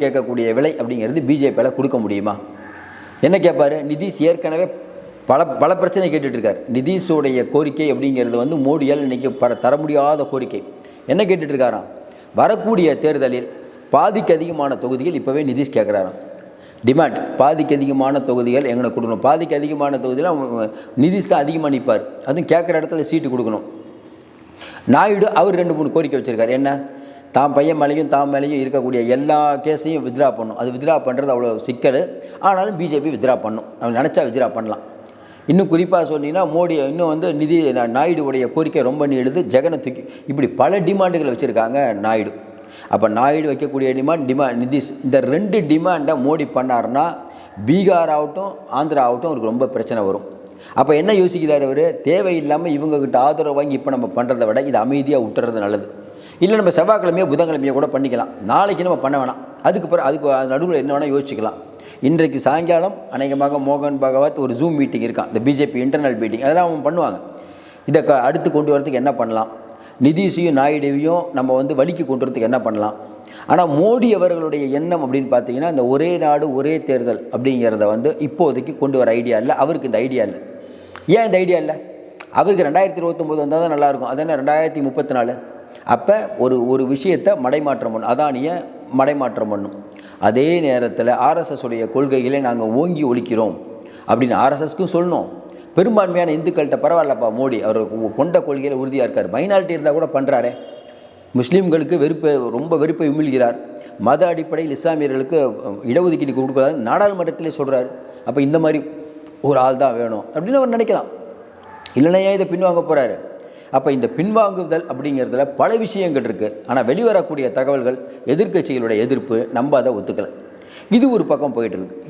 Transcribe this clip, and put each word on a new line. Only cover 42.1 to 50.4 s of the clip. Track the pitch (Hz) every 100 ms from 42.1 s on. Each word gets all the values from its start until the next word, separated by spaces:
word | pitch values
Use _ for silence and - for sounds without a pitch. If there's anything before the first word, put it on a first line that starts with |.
| 113 98 - - - - - -
அப்ப | 107 110 110
நாயுடு | 135 156 156
வைக்கக்கூடிய | 135 143 135 131 131
டிமாண்ட், | 139 165 131
டிமாண்ட் | 131 135 120
நிதிஷ், | 123 143 - - 131
இந்த | 135 123
ரெண்டு | 151 208 214 151
டிமாண்டை | 156 175 170 147 151 131
மோடி | 156 147 131
பண்ணாருன்னா | 127 120 113 127 165 - - - - - 107
பீகார் | 175 190 175 165 151
ஆகட்டும் | 147 147 196 - - 123
ஆந்திரா | 156 147 123
ஆகட்டும் | 123 165
அவருக்கு | 139 110
ரொம்ப | 120 131 117
பிரச்சனை | 113 117 98
வரும். | 95 - -